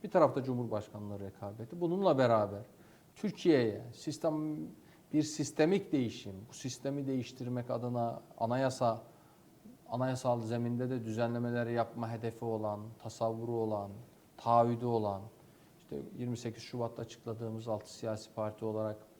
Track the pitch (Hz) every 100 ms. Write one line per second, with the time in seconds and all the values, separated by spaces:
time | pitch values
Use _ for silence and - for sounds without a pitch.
0 | 208 185 143 127 127 123 117 107 - 107
1 | 104 101 98 - 101 107 117 170 170 180
2 | 190 135 123 113 101 101 113 - - -
3 | - - 208 - 180 147 117 101 117 -
4 | - 147 165 156 156 151 160 - - -
5 | - 156 151 - 139 - 160 196 196 147
6 | 117 - 101 95 110 - 131 - 139 143
7 | 139 131 117 - 123 123 120 123 123 120
8 | 117 117 - - 113 123 135 127 120 110
9 | - - - - - - - - - 117
10 | 131 127 131 120 110 120 120 120 127 127
11 | 110 110 117 120 120 120 117 120 113 -
12 | 113 117 117 110 120 110 107 104 110 113
13 | 113 - 113 113 117 117 110 104 101 101
14 | - - - - 120 120 117 120 120 113
15 | 104 98 110 - - - - - - 71
16 | - - 123 117 117 107 - 123 117 -
17 | 120 - - 110 113 110 113 107 - -
18 | 113 107 - - 107 107 110 107 107 107
19 | - -